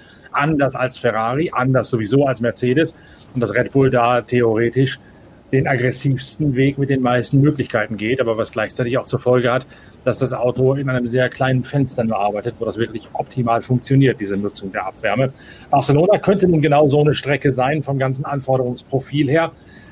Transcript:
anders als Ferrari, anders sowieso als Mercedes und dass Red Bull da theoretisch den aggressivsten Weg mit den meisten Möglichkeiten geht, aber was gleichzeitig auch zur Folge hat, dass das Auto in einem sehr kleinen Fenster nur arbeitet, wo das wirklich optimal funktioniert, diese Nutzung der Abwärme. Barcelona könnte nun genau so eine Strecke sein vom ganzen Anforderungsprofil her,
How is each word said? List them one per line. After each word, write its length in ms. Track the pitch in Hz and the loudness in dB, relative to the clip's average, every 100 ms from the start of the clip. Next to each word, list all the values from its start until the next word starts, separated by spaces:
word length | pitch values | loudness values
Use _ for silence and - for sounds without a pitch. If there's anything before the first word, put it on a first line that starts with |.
| - - - | -20 -20 -8
anders 420 | - 147 151 135 127 | -2 0 0 0 0
als 200 | 127 - | -4 -2
Ferrari, 540 | 120 107 113 135 175 | -2 0 -2 -2 -2
anders 380 | 123 127 131 110 | -2 2 2 0
sowieso 360 | 117 104 135 139 | -2 0 2 2
als 140 | 110 | 0
Mercedes 540 | 117 - 123 131 160 - - - - | -4 -2 0 2 0 -4 -20 -20 -10
und 80 | 127 | -4
dass 100 | 113 | -2
Red 200 | 101 - | 0 0
Bull 180 | 139 135 | 2 2
da 320 | 127 120 123 | 4 2 0
theoretisch 760 | 117 123 117 110 117 131 135 - - - - - - | 0 2 2 2 0 2 0 -2 -16 -20 -20 -20 -2
den 140 | 135 156 | 0 0
aggressivsten 880 | 131 123 - 139 131 - - 151 | 0 0 0 -2 -2 -6 -4 -2
Weg 240 | 127 135 139 | 0 0 0
mit 120 | 135 | -2
den 120 | 135 | 0
meisten 380 | 123 123 117 139 | 2 0 2 4
Möglichkeiten 560 | 147 147 - 117 107 104 | 4 2 -2 -2 -2 -4
geht, 240 | 107 123 | -4 0
aber 160 | 117 110 | 0 -2
was 160 | 110 | -4
gleichzeitig 460 | 113 107 - 120 127 | -4 -6 -4 -2 -2
auch 80 | - | -4
zur 120 | 120 | -2
Folge 340 | 123 127 120 | 2 2 2
hat, 140 | 127 - - - - | -2 -4 -20 -20 -6
dass 140 | 127 117 | -4 -2
das 140 | 127 | -4
Auto 420 | 117 123 123 131 | -2 -2 2 0
in 140 | 139 135 | 0 -2
einem 180 | 127 120 | -4 -2
sehr 220 | 123 123 | 0 -2
kleinen 360 | - 131 131 | 0 0 0
Fenster 400 | 120 143 131 - | 0 -2 -2 -2
nur 140 | 113 104 | -2 0
arbeitet, 360 | 104 101 117 113 | -2 -2 -6 -6
wo 60 | |
das 140 | 110 101 | -6 -4
wirklich 300 | 117 110 - | -6 -6 -10
optimal 500 | - 143 - 117 117 | -10 -8 -4 0 0
funktioniert, 580 | - 127 - 139 135 - | 0 -2 2 2 4 0
diese 160 | 101 98 | -4 -4
Nutzung 360 | 101 - 98 | -4 -8 -8
der 140 | 101 95 | -8 -8
Abwärme. 460 | - 107 107 135 - - - - | -6 -2 0 -2 -4 -20 -20 0
Barcelona 480 | 143 131 143 180 196 | 0 4 4 4 2
könnte 300 | - 196 180 | 2 2 4
nun 140 | 165 | 4
genau 260 | 147 143 151 | 4 4 4
so 120 | 147 | 4
eine 140 | 147 | 4
Strecke 380 | 143 135 143 143 | 2 -2 0 0
sein 300 | 127 127 151 | 0 0 -2
vom 160 | 139 139 | -4 -2
ganzen 260 | 131 131 | -2 -4
Anforderungsprofil 1040 | - 143 135 131 123 123 - 135 - 143 139 | -6 -6 0 0 0 -6 -4 -4 -2 -2 2
her, 240 | 156 165 - - - - | 2 0 -6 -20 -20 -20